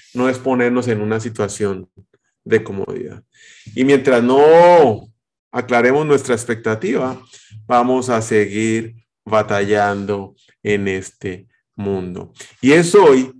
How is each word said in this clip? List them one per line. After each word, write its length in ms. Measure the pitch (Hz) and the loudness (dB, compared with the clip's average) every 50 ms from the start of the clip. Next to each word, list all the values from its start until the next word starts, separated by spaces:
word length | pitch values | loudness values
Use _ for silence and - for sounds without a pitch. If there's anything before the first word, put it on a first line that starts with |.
| _ _ - | _ _ -6
no 160 | 123 127 131 | -4 -2 -2
es 80 | 123 - | -2 -4
ponernos 500 | - 131 131 123 120 120 123 123 113 120 | -4 -4 -2 0 0 0 -2 -2 -2 -2
en 120 | 113 104 | -4 -4
una 180 | 104 107 110 110 | -4 -4 -4 -6
situación 720 | 110 120 110 - 104 98 - - 107 101 98 92 90 - _ _ _ _ _ _ _ _ _ _ _ | -6 -8 -8 -6 -6 -6 -6 -6 -6 -6 -6 -8 -12 -16 _ _ _ _ _ _ _ _ _ _ _
de 200 | 110 113 107 - | -2 0 0 0
comodidad. 600 | - 98 98 - 98 92 90 - - - 110 - _ _ _ _ - - - _ 110 107 | -4 -8 -10 -10 -10 -10 -12 -12 -14 -16 -18 -20 _ _ _ _ -20 -20 -20 _ -12 -6
Y 100 | 127 131 | -2 2
mientras 380 | 139 143 131 - 139 127 117 | 2 2 2 2 2 2 2
no 920 | 117 123 135 139 147 156 160 170 175 175 175 170 151 120 107 - - - _ _ _ _ _ _ _ _ | 2 2 4 4 6 6 8 8 8 8 6 6 6 4 2 -2 -6 -14 _ _ _ _ _ _ _ _
aclaremos 540 | - 123 113 113 123 120 117 123 135 147 156 | -10 -10 -6 -2 0 0 2 2 2 0 2
nuestra 300 | 151 143 131 - 123 123 | 2 0 0 0 -2 -4
expectativa, 840 | 110 - - 117 110 - 113 110 110 - 196 262 - 131 131 127 - - _ - - _ _ 107 110 - | -4 -4 -6 -8 -6 -4 -4 -4 -4 -4 -4 -4 -4 -4 -6 -8 -12 -16 _ -20 -20 _ _ -20 -20 -6
vamos 440 | - 123 123 123 127 131 131 117 127 | -2 0 0 2 2 0 -2 -2 -2
a 120 | 143 - | -2 -4
seguir 840 | 113 - 113 107 104 95 98 107 113 113 110 113 113 113 - - _ _ _ _ _ | -2 -2 0 0 0 -2 -4 -4 -4 -4 -4 -4 -6 -10 -14 -20 _ _ _ _ _
batallando 1080 | 107 107 127 104 107 104 101 101 101 104 104 104 101 101 101 98 98 104 101 98 95 _ _ _ _ _ _ | -4 -2 -2 0 0 -2 -4 -2 0 0 0 0 0 -2 -4 -6 -6 -6 -8 -8 -12 _ _ _ _ _ _
en 260 | - 104 104 101 98 98 | -6 -4 -4 -2 -2 -4
este 600 | 95 95 92 - - _ - 98 90 98 - _ _ _ _ _ _ | -6 -6 -8 -12 -16 _ -12 -12 -12 -12 -16 _ _ _ _ _ _
mundo. 580 | - 101 98 98 95 92 90 90 92 87 - _ - - - _ _ | -10 -6 -6 -6 -6 -6 -10 -12 -14 -16 -16 _ -20 -20 -20 _ _
Y 120 | - 131 147 | 2 2 4
es 200 | 170 170 170 - | 4 4 4 4
hoy 380 | 208 185 151 135 131 131 - - _ | 6 6 6 6 4 2 0 -6 _